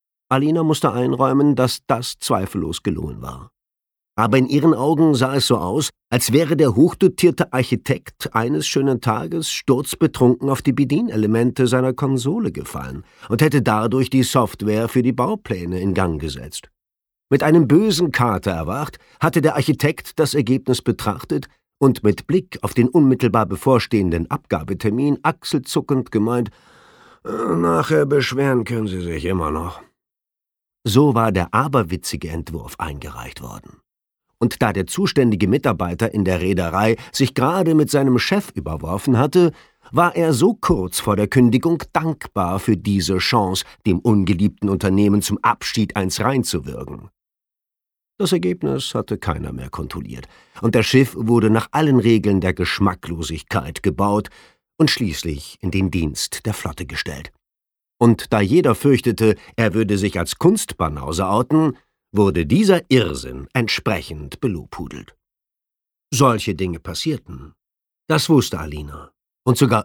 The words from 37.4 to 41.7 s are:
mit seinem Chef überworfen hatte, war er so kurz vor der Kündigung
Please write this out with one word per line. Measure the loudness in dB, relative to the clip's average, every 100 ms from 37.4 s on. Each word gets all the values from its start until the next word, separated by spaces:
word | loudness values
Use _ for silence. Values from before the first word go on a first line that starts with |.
| 0 2 2
mit | 2 2
seinem | 2 2 2
Chef | 2 -2 -4
überworfen | -10 -8 -8 -6 -4 2 2
hatte, | 4 4 2 0 _ _ -4
war | 0 0
er | 2 0
so | 4 2
kurz | 2 0 0 -2 -4
vor | -2 0
der | 2
Kündigung | 4 4 4 0